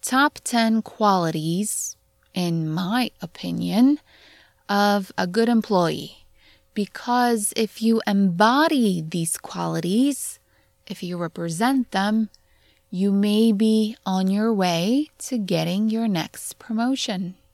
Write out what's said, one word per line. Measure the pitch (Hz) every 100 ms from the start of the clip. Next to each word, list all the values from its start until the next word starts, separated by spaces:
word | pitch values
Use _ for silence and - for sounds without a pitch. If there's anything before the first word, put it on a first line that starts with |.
top | - 262 294 -
ten | - 240 226 220
qualities, | - - 208 190 165 160 156 170 214 - - - _ _ _
in | - 175 165 156
my | 156 180 240 240 _
opinion, | 170 - 180 175 170 185 262 294 _ _ - - _ _ -
of | 202 202 202 190 -
a | 185
good | 190 226
employee. | 233 - 196 170 160 151 - _ _ _ _ _
Because | - 202 - - 240 240 226 208 -
if | 220 -
you | 220 226 -
embody | 202 196 175 220 262 320 302 220 180
these | 160 170 165 -
qualities, | - 180 170 165 175 208 277 269 - - _ _ _ _ -
if | 190
you | 180 175
represent | 170 - 170 165 240 269 240
them, | 190 196 220 214 _ _ _ _ _ _
you | 180 202
may | 196 208 208 226
be | 202 220 220 214 233
on | - 190 190
your | 196 220
way | 214 185 170 185 262 302 _
to | - 247
getting | 190 170 165 185 214
your | 220 226
next | 175 156 - - -
promotion. | - 220 240 269 - 190 180 185 _